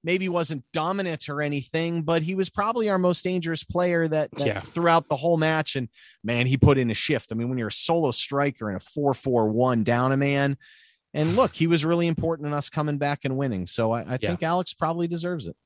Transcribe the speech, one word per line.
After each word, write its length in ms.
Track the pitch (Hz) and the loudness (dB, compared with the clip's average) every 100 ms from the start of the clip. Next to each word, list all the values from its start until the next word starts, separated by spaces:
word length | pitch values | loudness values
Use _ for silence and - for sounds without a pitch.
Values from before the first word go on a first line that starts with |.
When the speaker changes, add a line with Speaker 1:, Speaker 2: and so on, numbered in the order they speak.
Speaker 1:
maybe 240 | 160 185 185 | 0 0 0
wasn't 380 | 175 156 147 - | -2 -2 -4 -6
dominant 560 | 165 160 202 185 156 - | -4 -2 -2 -4 -6 -6
or 120 | 143 | -4
anything, 640 | 147 143 135 160 165 170 | -2 -4 -4 -2 -2 -2
but 180 | 156 165 | 0 0
he 140 | 160 190 | 0 -2
was 140 | 185 | -2
probably 400 | - 208 240 214 | -2 -2 0 0
our 80 | 190 | 2
most 240 | 180 170 | 2 2
dangerous 400 | 185 180 165 160 | -2 -2 -2 -6
player 460 | - 175 180 170 165 | -4 -2 2 2 2
that, 200 | 156 151 | 0 -2
that 140 | - 139 | -2 -2
Speaker 2:
Yeah. 160 | 101 | -2
Speaker 1:
throughout 460 | - - 170 165 - | -6 0 4 4 2
the 80 | 139 | -2
whole 220 | 160 165 | 2 2
match. 400 | 156 160 151 135 | 2 2 -2 -4
And 100 | 120 _ - _ | -6 _ -20 _
man, 260 | 110 120 127 | -2 0 2
he 100 | 131 | 6
put 200 | 156 135 | 6 6
in 140 | 120 | 2
a 20 | |
shift. 380 | 107 - 131 - | 0 0 -2 -2
I 40 | 113 | -6
mean, 120 | 120 | -4
when 100 | 127 | -4
you're 120 | 110 | -4
a 20 | |
solo 400 | - - 170 147 | -4 0 2 2
striker 580 | - - 139 143 - 107 | 0 -2 0 -2 -2 -6
in 60 | 92 | -6
a 40 | |
four 320 | - - 143 | -8 -2 0
four 340 | 127 135 120 107 | 0 0 2 2
one 360 | 110 127 120 107 | 2 2 2 2
down 260 | 120 127 | 2 2
a 60 | 135 | 2
man, 400 | 139 143 139 139 - - - _ _ | 2 2 0 -2 -10 -20 -20 _ _
and 240 | 147 156 226 | -2 0 2
look, 180 | 269 - | 2 2
he 100 | 165 | 2
was 180 | 170 156 | 2 2
really 220 | 170 170 | 2 0
important 400 | 156 165 160 147 | 0 -2 -4 -4
in 40 | |
us 160 | 147 - | -4 -4
coming 280 | - 151 143 | -4 -2 -2
back 260 | 143 143 | -2 -2
and 140 | 135 131 | -4 -2
winning. 280 | 139 98 90 | -2 -2 -4
So 260 | - 113 | -2 0
I, 80 | 117 | 0
I 160 | 87 127 | -2 -4
Speaker 2:
Yeah. 80 | 190 | -2
Speaker 1:
think 140 | 175 | -2
Alex 300 | 160 180 180 | 0 0 -2
probably 340 | - 160 165 170 | -4 -4 -2 -2
deserves 400 | 170 175 170 87 | -2 -4 -6 -8
it. 80 | - | -14